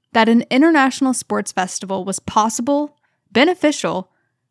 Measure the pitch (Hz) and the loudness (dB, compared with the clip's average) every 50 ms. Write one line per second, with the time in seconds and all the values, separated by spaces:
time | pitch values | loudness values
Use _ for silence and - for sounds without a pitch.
0 | _ _ - 233 233 226 233 233 - - - 254 302 339 330 294 269 262 254 - | _ _ 0 2 2 4 4 2 2 2 2 4 4 4 4 4 2 2 0 -2
1 | 277 262 247 - - - 208 208 202 - - - 185 180 - - - 185 190 190 | -2 -2 -2 -4 -6 -6 -6 -6 -6 -6 -6 -6 -6 -6 -8 -12 -8 -8 -8 -6
2 | 185 196 185 - - - - 220 214 226 226 - 240 277 285 285 294 294 - _ | -6 -6 -8 -8 -8 -2 0 0 0 2 -2 -4 -2 0 0 0 -2 -4 -8 _
3 | _ _ _ _ _ _ _ 226 277 349 359 - - 302 285 - - 175 165 185 | _ _ _ _ _ _ _ 2 2 2 2 0 0 0 0 0 -4 -6 -6 -6
4 | 190 - _ _ _ _ _ _ _ _ | -8 -10 _ _ _ _ _ _ _ _